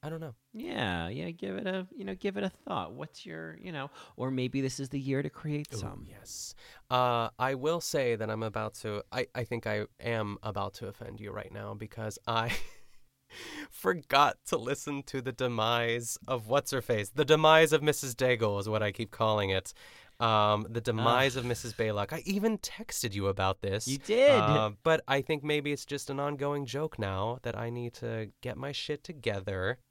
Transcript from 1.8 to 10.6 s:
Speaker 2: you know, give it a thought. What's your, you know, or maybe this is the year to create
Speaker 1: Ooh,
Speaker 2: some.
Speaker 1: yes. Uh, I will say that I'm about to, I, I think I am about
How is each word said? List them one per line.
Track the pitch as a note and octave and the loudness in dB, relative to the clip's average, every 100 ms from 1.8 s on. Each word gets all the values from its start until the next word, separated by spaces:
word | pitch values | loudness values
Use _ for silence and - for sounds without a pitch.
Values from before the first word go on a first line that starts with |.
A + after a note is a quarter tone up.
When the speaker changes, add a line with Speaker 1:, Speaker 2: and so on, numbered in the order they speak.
| F#3 - | -6 -10
Speaker 2:
you | |
know, | G3 | -10
give | F#3 G3+ G3 | -6 -6 -2
it | |
a | G3 | -4
thought. | - - E3+ E2+ | -6 -6 -4 -4
What's | A#2+ D#3+ - - | -8 -12 -12 -14
your, | D#3+ D#3+ D#3+ | -12 -12 -12
you | F#3 | -10
know, | D#3 C#3 - - - | -8 -10 -12 -20 -6
or | B2+ | -2
maybe | C3 B2+ C3+ | 0 0 0
this | C3 B2+ | -2 -2
is | C3+ | -6
the | C#3+ | -4
year | C3+ C3+ | 0 0
to | C#3+ | -2
create | - D#3 D3 D3 | -6 -4 -4 -4
Speaker 1:
Ooh, | A2+ | -8
Speaker 2:
some. | F#2 - - | -8 -10 -14
Speaker 1:
yes. | - - - - - - - _ | -18 -16 -14 -12 -14 -20 -20 _
Uh, | B2+ B2 A#2+ A2+ - | 2 4 2 0 -2
I | B2+ | -2
will | C3+ C#3 E3+ | 0 0 -2
say | - D#3 B2+ | 0 0 2
that | A2+ G#2+ | 0 -2
I'm | A2 | -2
about | A2+ G#2+ G#2+ | -4 -4 -6
to, | - A2 G#2 - | -6 -6 -6 -6
I, | A#2 B2+ | -6 -6
I | - | -4
think | A#2 A#2+ A2 | -4 -4 -2
I | G#2 G#2 _ | -2 -4 _
am | - A#2 G#2+ G2+ | -4 -2 -2 -4
about | G#2+ F#2+ | -6 -4